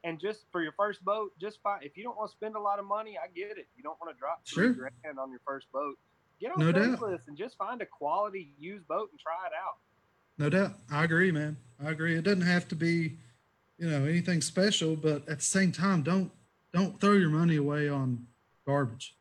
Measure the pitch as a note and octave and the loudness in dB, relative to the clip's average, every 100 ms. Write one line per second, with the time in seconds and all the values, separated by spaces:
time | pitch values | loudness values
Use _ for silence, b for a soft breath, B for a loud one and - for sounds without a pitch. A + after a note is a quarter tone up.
0 | E3+ E3 F#3 G#3+ _ F3+ D#3+ D3+ G#3 G3 | -6 -6 -6 -8 _ -4 -4 0 -2 0
1 | F3+ G#3+ G#3 _ G3 G#3 G3+ G3+ C#3+ F3 | -2 -2 -4 _ -12 -6 -4 -4 -8 -12
2 | A#3 G#3 G#3 _ G#3+ G#3+ G#3 G3+ G3 G3+ | -12 -8 -10 _ -8 -4 -2 -2 -2 -4
3 | G#3+ G3 E3+ F3 G3+ G#3 - _ D3+ - | -4 -10 -10 -8 -10 -10 -16 _ -12 -10
4 | E3 B2+ C3+ E3+ - D3+ A3+ B3 C3+ - | -12 -8 -8 -8 -6 0 2 0 -6 -12
5 | D#3 C3+ C3+ B2 - C#3 - C3 C#3+ C3+ | -14 -10 -10 -10 -8 -8 -6 -6 -6 -8
6 | _ _ _ _ A3+ - D#3+ E3+ A3+ B3 | _ _ _ _ -6 0 2 4 2 0
7 | A3 F3 - D3 A#3 - G3 B3 G3 - | -4 -6 -10 -12 -12 -8 -8 -8 -10 -8
8 | D3 E3+ G#3 G3 D#3 C#3+ D#3+ G3+ D#3+ E3+ | -4 -2 -2 -6 -12 -14 -14 -14 -6 -6
9 | G#3+ C#3+ D#3 E3 F#3 E3 F#3 - _ _ | -6 -10 -8 -6 -6 -8 -8 -12 _ _
10 | _ _ _ - D3 F3 G3 - - D3 | _ _ _ -4 0 2 0 -4 -6 0
11 | E3 E3 F#3 D#3 D3+ D3+ - _ C#3+ D3+ | 2 4 4 2 -2 -6 -14 _ -8 -4
12 | D#3+ E3 E3 G3+ F3 F3+ F3 D#3+ E3 E3+ | -2 0 2 2 4 2 0 -2 2 2
13 | D#3+ - B B _ _ _ _ E3+ D3 | 0 -6 B B _ _ _ _ -2 0
14 | C#3 E3+ F3+ F3 - - G3+ - D#3+ D#3 | 2 2 2 0 0 2 4 4 0 2
15 | D#3 D3 - D3 - F#3+ F#3+ - F#3+ F#3 | 0 0 -4 -4 0 4 4 4 2 4
16 | C3+ F#3 F#3 - _ _ _ F3 F#3+ - | 4 2 0 -6 _ _ _ 0 0 2
17 | G3+ G3+ E3+ D3+ E3+ D#3 C#3+ D3 D3 C#3 | 6 8 6 6 6 4 2 2 0 2
18 | C3 A#2+ A#2+ _ _ _ - C#3+ C3 A2+ | 0 -2 -6 _ _ _ 0 2 2 -2
19 | - _ | -14 _